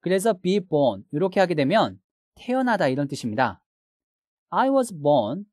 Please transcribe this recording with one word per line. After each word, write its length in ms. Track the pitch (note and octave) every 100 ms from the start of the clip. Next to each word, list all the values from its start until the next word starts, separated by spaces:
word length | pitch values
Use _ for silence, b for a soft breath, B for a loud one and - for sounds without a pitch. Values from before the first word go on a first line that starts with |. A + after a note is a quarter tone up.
그래서 320 | - F#3+ G#3
be 260 | F#3+ F3+ G3+
born 440 | F#3+ D3+ C3+ G2 -
이렇게 280 | D3 F#3 F#3
하게 160 | F#3 E3
되면 440 | C3+ G#3 C#3+ F#2+ _ _ _ _
태어나다 520 | - B3+ B3+ G#3+ D#3
이런 200 | C3 C#3+
뜻입니다. 540 | C#3 A#2+ G#2+ C3 G#2 _ _ _ _ _ _ _ _ _
I 200 | F3 B3+
was 240 | C4+ B3
born 520 | F3 C#3+ D3 G#2+ D#3 G3+